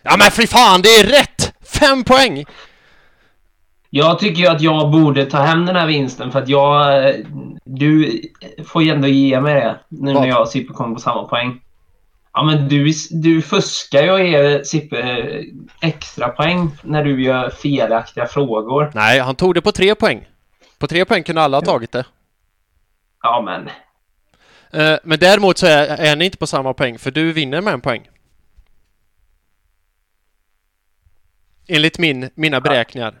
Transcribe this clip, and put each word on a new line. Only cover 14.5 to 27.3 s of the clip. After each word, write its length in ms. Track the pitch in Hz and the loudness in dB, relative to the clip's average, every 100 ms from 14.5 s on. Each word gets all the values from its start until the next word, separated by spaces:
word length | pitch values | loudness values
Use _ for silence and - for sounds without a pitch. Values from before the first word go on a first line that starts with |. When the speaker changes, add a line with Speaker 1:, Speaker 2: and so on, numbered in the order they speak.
| 143 | 0
Speaker 2:
Sippe, 360 | - 156 - 120 | -2 -6 -6 -8
eh, 440 | 123 123 113 113 - - - _ | -6 -6 -8 -10 -14 -20 -20 _
extra 480 | 165 - - - 120 | -6 -6 -16 -8 -8
poäng 420 | - 156 180 170 143 | -2 -2 -2 -4 -6
när 200 | - 151 | -6 -2
du 200 | 147 131 | -2 -2
gör 260 | 131 127 127 | -2 -2 -6
felaktiga 760 | - 143 139 110 113 113 - 120 | -6 -4 -2 0 -2 -4 -10 -6
frågor. 640 | 147 135 110 110 139 147 113 | -4 -4 -4 -4 -4 -4 0
Speaker 1:
Nej, 240 | 110 131 | 2 2
han 160 | 127 131 | 0 -2
tog 200 | 185 170 | 0 0
det 60 | |
på 100 | 208 | -2
tre 240 | 196 190 208 | 0 0 2
poäng. 320 | 220 110 - _ _ _ _ _ | -2 -4 -12 _ _ _ _ _
På 100 | 143 | -4
tre 180 | 165 185 | -2 0
poäng 180 | 202 | -2
kunde 180 | 156 160 | -2 -2
alla 160 | 151 135 | 0 0
ha 60 | 175 | 0
Speaker 2:
Ja. 60 | |
Speaker 1:
tagit 200 | 147 113 | -4 -4
det. 140 | 123 127 _ _ _ _ _ _ _ _ _ _ _ | -8 -10 _ _ _ _ _ _ _ _ _ _ _
Speaker 2:
Ja, 200 | 120 117 101 | -2 -2 -4
men 240 | 90 - - _ _ _ _ _ _ _ _ _ | -10 -14 -20 _ _ _ _ _ _ _ _ _
Speaker 1:
Eh, 280 | 156 156 156 | -2 0 0
men 160 | 170 156 | -2 2
däremot 380 | 175 202 196 175 | 4 4 2 2
så 80 | 180 | 4
är, 220 | 147 147 | 4 2
är 280 | 151 156 147 | 0 -2 0
ni 100 | 185 | -2
inte 120 | - | -4
på 100 | 160 | -6
samma 260 | 151 131 | -4 -4
poäng, 260 | 127 131 113 | -4 -6 -6
för 120 | 135 | -8
du 200 | 139 160 | -2 -2